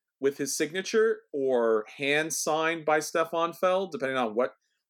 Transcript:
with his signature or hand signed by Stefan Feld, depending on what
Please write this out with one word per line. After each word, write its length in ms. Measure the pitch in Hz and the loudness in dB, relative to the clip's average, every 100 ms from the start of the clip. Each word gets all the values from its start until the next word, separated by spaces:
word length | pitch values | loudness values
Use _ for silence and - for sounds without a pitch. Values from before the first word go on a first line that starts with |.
| _ - | _ -4
with 160 | 135 139 | -2 -2
his 180 | 139 - | -4 -2
signature 680 | 151 175 185 226 220 214 - | -4 -4 -2 2 2 0 -6
or 500 | 147 135 127 113 110 107 - | -4 0 2 4 2 0 -4
hand 340 | 139 147 160 | 0 0 0
signed 540 | 156 - 156 160 165 151 | -4 -2 0 0 -2 0
by 140 | 156 | 0
Stefan 520 | 156 170 165 165 170 | 0 -2 0 0 -2
Feld, 400 | 165 185 185 190 | 0 0 0 -2
depending 260 | 156 135 131 | -6 -4 -2
on 180 | 117 107 | -2 0
what 180 | 127 - _ _ _ | -2 -4 _ _ _